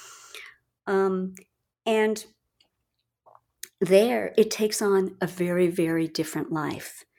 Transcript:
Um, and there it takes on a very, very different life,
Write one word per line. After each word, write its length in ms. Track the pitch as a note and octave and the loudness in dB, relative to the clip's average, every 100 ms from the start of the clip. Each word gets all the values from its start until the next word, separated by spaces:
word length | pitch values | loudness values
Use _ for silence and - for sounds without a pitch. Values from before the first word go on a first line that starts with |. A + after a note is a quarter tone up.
| - - - - - - _ _ - | -20 -20 -20 -20 -20 -20 _ _ -2
Um, 480 | G3 G3 F#3+ F#3 F#3 - _ _ _ - | 2 2 0 -4 -8 -20 _ _ _ 0
and 380 | A3 G#3+ G#3+ - _ _ _ _ _ _ _ _ _ _ - _ _ - _ | 2 2 0 -6 _ _ _ _ _ _ _ _ _ _ -20 _ _ -20 _
there 540 | F3 G3 A#3 A#3 - - | 4 6 6 2 0 2
it 140 | A3 | 2
takes 300 | - A3 G#3+ | 2 -2 0
on 340 | G#3 G3 F#3 - | 0 2 0 -4
a 60 | F#3 | -6
very, 400 | - F3 F3 F3+ | -2 -2 2 2
very 400 | F3 E3 E3 D#3+ | 2 0 0 -2
different 440 | D#3+ D#3 D#3 - | -4 -6 -6 -6
life, 520 | D#3+ D3 - - - - | -4 -4 -8 -12 -18 -20